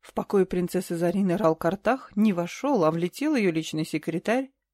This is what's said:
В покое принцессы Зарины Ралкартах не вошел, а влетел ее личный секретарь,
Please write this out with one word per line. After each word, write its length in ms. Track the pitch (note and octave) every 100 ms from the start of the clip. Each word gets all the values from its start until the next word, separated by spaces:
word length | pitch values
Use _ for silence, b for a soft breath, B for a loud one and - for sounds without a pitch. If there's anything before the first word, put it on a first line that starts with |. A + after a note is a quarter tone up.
В 140 | -
покое 320 | - G3+ G3+ F#3
принцессы 500 | F3+ F3+ F3+ F#3 E3+
Зарины 400 | F3 E3+ G3 F3
Ралкартах 800 | F#3 D#3+ E3+ F#3+ - C4 - -
не 160 | A3
вошел, 520 | F3 F3 - C4+ C4+
а 60 | D#3
влетел 440 | E3 F3 - D4
ее 180 | D4 G3
личный 320 | D#3+ D#3 D#3+
секретарь, 680 | D#3 D#3+ - E3 G3 A#3+ C4+ _ _